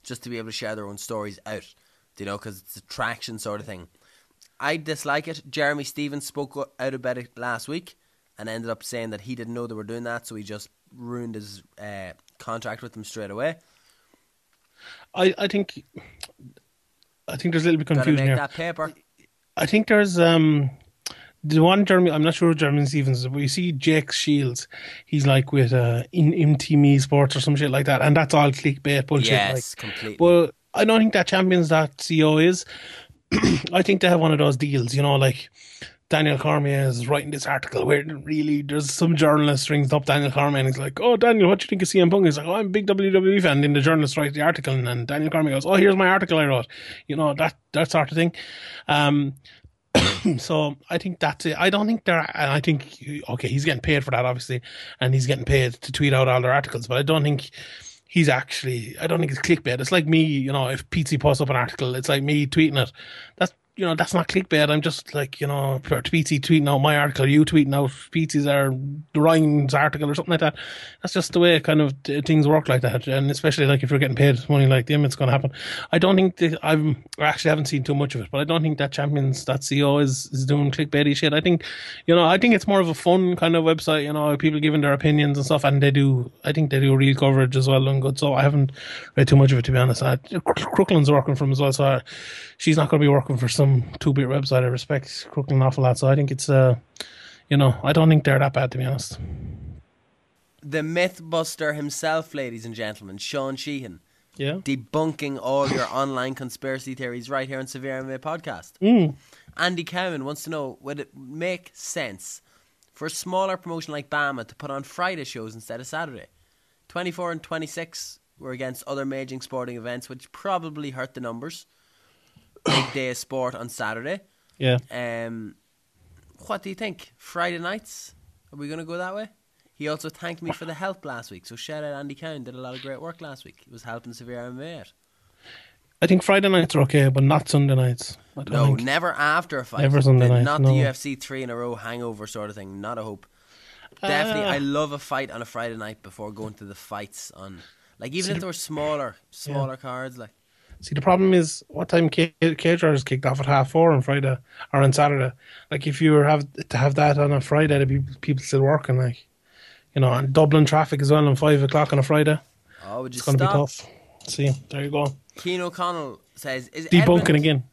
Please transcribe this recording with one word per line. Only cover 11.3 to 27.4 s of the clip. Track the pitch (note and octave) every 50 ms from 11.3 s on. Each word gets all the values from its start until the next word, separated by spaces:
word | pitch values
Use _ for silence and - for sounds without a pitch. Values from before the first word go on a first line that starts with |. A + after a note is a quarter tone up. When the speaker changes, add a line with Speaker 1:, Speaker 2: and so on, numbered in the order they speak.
| A2
Speaker 1:
his, | G#2+ G#2 G2+ G2+ G2 _ _ _ -
uh, | G#2 G#2 G2+ G2 F#2+ F2+ E2 _ _ _ _ _
contract | - - A2+ A#2 A2+ A#2 A2 A2+
with | - A2+
them | _ A2 G#2
straight | - - A2+ G#2 G2
away. | G2+ A2 C3+ D#3+ D#3+ E3 _ _ _ _ _ _ _ _ _ _ _ _ _ _ _ _ _ _ _ _ _ _ _ _ - - - - - _ -
Speaker 2:
I, | F#3 F#3 F#3+ F#3 -
I | G#3
think, | F#3+ - G3+ F#3+ - - - - _ _ - - - - _ - _ _ _ - - _ _ _ _ _ _ _ _ _ _ _ _ _ _ _ -
I | C#3
think | C3 - F3+
there's | E3 D#3+ D#3
a | F3
little | E3 D#3
bit | C#3+ -
of | D3+
Speaker 1:
Gotta | C#3 B2+
Speaker 2:
confusion | D#3 D3+ C3+ C3+
Speaker 1:
make | C#3
Speaker 2:
here. | C3+
Speaker 1:
that | B2+ C#3+ -
paper. | - E3 E3 E3+ E3 D#3+ D#3 D#3 - _ _ _ _ _ _ _ _ _ _ _ _
Speaker 2:
I | - D#3+
think | D3 - G#3+ G#3+
there's, | - A3 G#3 G#3 G3 F3 F3
um, | E3+ E3 E3 E3 D#3 D#3 D3+ D3 C#3+ C3 - - _ _ _ _ _ - - - - - _ _ -
the | D3+ D3+ D#3+
one | D#3+ F3 F#3+ G3+ G#3
Jeremy, | F3+ F#3+ F#3 F3+ E3+
I'm | D3+ D3+
not | D3+ E3 D#3+
sure | - E3+ E3+
who | E3
Jeremy | D3 D#3 C#3+ C#3+ D3 C#3+
Stevens | C3+ D3 D3 C3+ C3+ C3 B2
is, | B2+ B2+
but | C3+ C#3+
you | C#3+ C3+
see | - F#3+ F3 F3+
Jake | D#3 C3 - D#3+ D#3 D#3 D3 -
Shields, | - - - D#3 D3 D3 C#3 B2 A#2+ - - _ - - - - - - -
he's, | _ - D3 C3+
like, | C#3 C3+ C3+ C3 C#3
with, | - C#3 C3 A#2
uh, | C3 B2+ A#2+ A#2 A#2 A#2+ - -
in, | - F3+ D#3 D3+
in | E3+ F3+ D#3 D3+ D3
Team | C#3 - - D#3 D3
Esports | D3 C#3+ C#3 C#3 C3+ - C#3+ C#3+ C#3 C3+ -
or | C#3